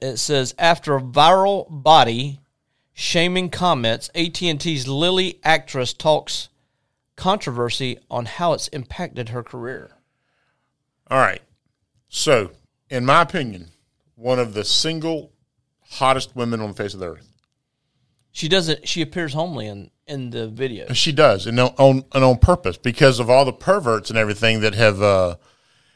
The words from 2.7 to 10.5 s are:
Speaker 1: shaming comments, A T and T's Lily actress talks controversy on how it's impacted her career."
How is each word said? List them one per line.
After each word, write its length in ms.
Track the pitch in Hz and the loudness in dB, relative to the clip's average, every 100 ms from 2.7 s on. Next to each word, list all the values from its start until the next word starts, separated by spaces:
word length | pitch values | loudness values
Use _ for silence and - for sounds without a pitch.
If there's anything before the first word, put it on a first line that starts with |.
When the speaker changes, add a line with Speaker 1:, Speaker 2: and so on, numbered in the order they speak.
| _ _ | _ _
Speaker 1:
shaming 560 | - - 170 175 180 185 | -10 -4 0 0 0 -4
comments, 600 | - 180 147 117 117 - | -2 0 0 0 -2 -6
A 160 | 170 170 | -6 -6
T 200 | - 175 | -4 -4
and 100 | 147 | -4
T's 260 | 170 147 127 | -4 -6 -6
Lily 520 | 139 175 185 185 - | -2 0 0 -2 -2
actress 500 | 151 156 151 135 127 | 0 0 -2 -6 -6
talks 560 | - 156 147 - - - _ _ _ _ _ _ - | -4 0 0 -2 -10 -10 _ _ _ _ _ _ -6
controversy 840 | 185 208 156 120 120 - 131 - - | -2 -2 -4 -6 -4 -4 -6 -8 -10
on 140 | 120 117 | -10 -8
how 280 | - 175 | -4 -2
it's 140 | 143 - | -2 -6
impacted 640 | 151 120 - 180 - 117 | -10 -12 -12 -10 -10 -10
her 120 | 123 | -10
career." 500 | 117 127 120 131 - _ _ _ _ _ _ | -12 -14 -14 -14 -18 _ _ _ _ _ _